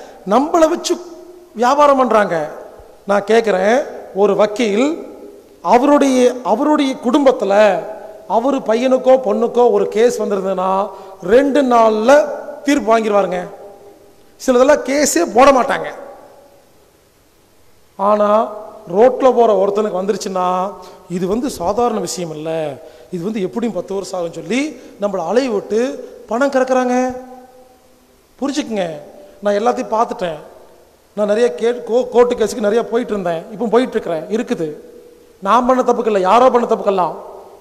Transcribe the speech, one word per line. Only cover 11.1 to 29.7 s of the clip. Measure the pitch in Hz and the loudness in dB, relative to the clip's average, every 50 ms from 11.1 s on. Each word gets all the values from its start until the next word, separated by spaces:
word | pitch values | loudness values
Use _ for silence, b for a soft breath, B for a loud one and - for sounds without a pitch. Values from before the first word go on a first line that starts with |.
| B B | B B
ரெண்டு | 170 175 208 254 285 285 254 294 | -2 2 4 4 4 4 2 2
நாள்ல | 277 247 240 233 226 220 220 214 214 240 285 302 302 - - - - - - - - | 2 4 4 4 4 4 4 2 4 4 4 4 4 0 -4 -10 -12 -14 -14 -8 -2
தீர்ப்பு | 277 285 285 208 214 226 226 | -2 -2 0 2 2 2 2
வாங்கிடுவாருங்க. | 220 220 208 202 190 175 180 180 180 170 - - - - - - - - - - - - _ _ - - _ - - | 2 2 0 0 0 0 -2 -6 -8 -10 -14 -18 -20 -20 -20 -20 -20 -20 -20 -20 -20 -20 _ _ -20 -20 _ -8 -2
சிலதெல்லாம் | - 262 247 262 285 302 - - | 2 4 4 6 6 4 2 2
கேஸே | - 269 294 294 - - 320 339 233 196 | -2 0 0 0 2 2 0 0 2 4
போட | 226 269 285 | 6 6 6
மாட்டாங்க. | 262 254 226 - 185 160 156 151 - - - - - - - - - - - - _ _ _ _ _ _ _ _ _ _ _ _ _ _ _ _ _ _ _ _ _ _ _ _ _ _ _ _ _ | 6 4 2 0 -2 -4 -6 -8 -12 -14 -16 -18 -20 -20 -20 -20 -20 -20 -20 -20 _ _ _ _ _ _ _ _ _ _ _ _ _ _ _ _ _ _ _ _ _ _ _ _ _ _ _ _ _
ஆனா | - 190 202 214 208 208 208 208 220 240 254 - - - - - - - 165 170 | -2 0 0 2 2 2 2 2 2 0 -2 -6 -14 -16 -18 -20 -18 -12 -4 2
ரோட்ல | 196 233 262 247 - 277 254 233 | 4 4 4 4 4 2 2 4
போற | 226 233 220 208 190 196 | 4 4 4 4 2 2
ஒருத்தனுக்கு | 196 196 208 - 214 175 180 190 196 214 190 | 0 0 -2 -2 -2 -4 -4 -4 -4 -4 -4
வந்துருச்சுன்னா, | - 202 190 185 180 180 180 185 185 208 196 B B B B B B - | -4 -6 -4 -2 -2 -2 -2 -2 -4 -6 -8 B B B B B B -10
இது | 170 185 185 | -6 -4 -4
வந்து | 175 208 240 247 262 | -2 -2 -2 -4 -6
சாதாரண | - - 170 180 208 226 240 240 220 208 | -6 -4 -4 -4 -2 0 0 -2 -2 -4
விஷயம் | 180 170 - 185 175 160 | -6 -6 -8 -8 -8 -10
இல்ல, | 156 151 156 160 160 165 156 147 135 - B B B B B B | -10 -10 -8 -6 -6 -6 -6 -6 -8 -12 B B B B B B
இது | - 175 160 | -10 -8 -6
வந்து | 214 220 226 | -6 -4 -4
எப்படியும் | 185 175 180 233 220 233 196 | -6 -4 -4 -4 -6 -4 -6
பத்து | 180 170 - 190 | -6 -8 -6 -8
வருஷம் | 196 185 185 - 185 | -8 -8 -8 -8 -6
ஆகும்னு | 170 170 165 | -6 -8 -8
சொல்லி | 165 151 160 214 262 294 311 - B B B B B | -10 -8 -4 -4 -2 -2 -4 -8 B B B B B
நம்மளை | 196 208 190 185 165 | -6 -4 -4 -4 -4
அலைய | 165 202 247 277 254 | 0 0 0 0 0
விட்டு | 214 190 - - 202 220 247 269 285 262 - - - - - | -2 -4 -4 -2 -2 -2 -2 -2 -4 -8 -14 -18 -20 -18 -10
பணம் | - 220 240 277 277 | -6 -2 0 0 0
கறக்குறாங்க. | 269 262 254 254 254 254 254 247 247 254 254 254 247 254 254 - - - - - - - - _ _ _ _ _ _ _ _ _ _ _ _ _ _ - | 2 0 0 2 0 0 0 0 0 0 -2 -2 -4 -8 -14 -16 -20 -20 -20 -20 -20 -20 -20 _ _ _ _ _ _ _ _ _ _ _ _ _ _ -8
புரிஞ்சுக்குங்க, | 247 285 262 294 233 233 220 202 180 170 156 147 - - - B B B B B | -6 -6 -4 -4 -6 -4 -4 -4 -4 -6 -6 -12 -16 -20 -20 B B B B B
நான் | 202 208 208 | -2 -2 0
எல்லாத்தையும் | 202 226 240 | 0 0 0